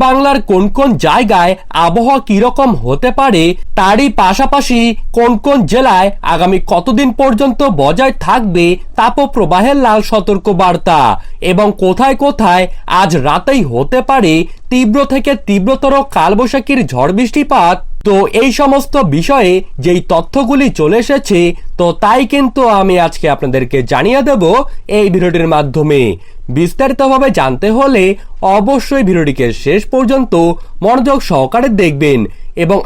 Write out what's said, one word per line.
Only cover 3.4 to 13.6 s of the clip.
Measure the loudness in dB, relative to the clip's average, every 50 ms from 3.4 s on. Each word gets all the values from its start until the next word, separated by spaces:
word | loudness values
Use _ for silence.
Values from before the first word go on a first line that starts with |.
| 2 0 0 -2 -4 -4 -2 0
তারই | 2 2 2 2 2 0 2 2
পাশাপাশি | 2 2 2 0 0 0 0 0 0 0 0 2 2 0 0 -2 -4 -4
কোন | 0 0 2 2 0 0 0
কোন | 0 0 2 2
জেলায় | 2 2 2 2 4 4 2 2 0 -2 -4 -4 -2
আগামী | -2 0 0 0 0 0 0 0
কতদিন | -2 -2 0 0 0 2 0 0 0 0
পর্যন্ত | 0 0 2 2 0 0 0 0 0 0 0 0
বজায় | 0 0 2 2 0 0 0 -2 -2
থাকবে | 0 0 0 0 0 0 2 2 2 0 -2 -6 -8 -2
তাপপ্রবাহের | 0 0 0 0 0 -2 0 0 -2 0 2 2 2 2 2 2 2 2
লাল | 2 2 0 0 0
সতর্ক | -2 -2 0 0 -2 -2 0 -2 0 2
বার্তা | 2 2 0 0 0 2 2 4 4 2 0 -2 -4 -10 -10 -6 -2 -2
এবং | 0 2 0 0 0 0
কোথায় | 0 0 0 2 0 0 0
কোথায় | 0 0 -2 0 0 2 2 2 2 0 -2 -4 -8 -6 -2 0 0
আজ | 2 2 0 0 0
রাতেই | 0 0 0 0 0 0 0